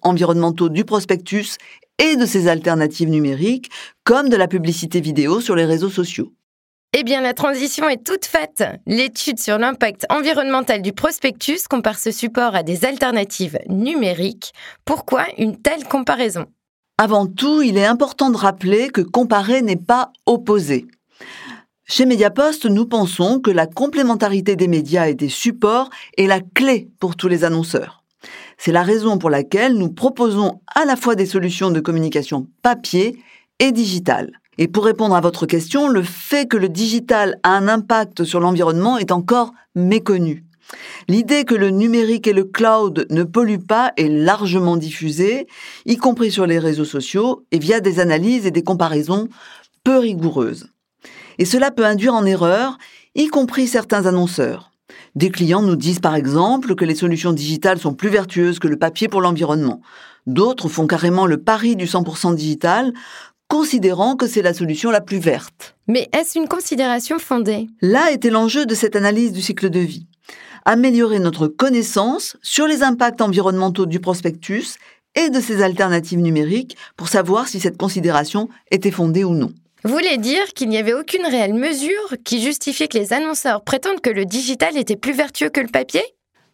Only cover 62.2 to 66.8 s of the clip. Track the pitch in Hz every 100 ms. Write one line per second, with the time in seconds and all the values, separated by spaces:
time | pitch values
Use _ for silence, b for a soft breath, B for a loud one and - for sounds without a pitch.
62.2 | 175 165 151 151 170 202 262 240 B B
63.2 | B B - 302 302 254 185 180 220 262
64.2 | 247 214 180 170 170 151 233 208 196 196
65.2 | 165 127 - _ - _ - 247 - 277
66.2 | 330 330 311 349 - 254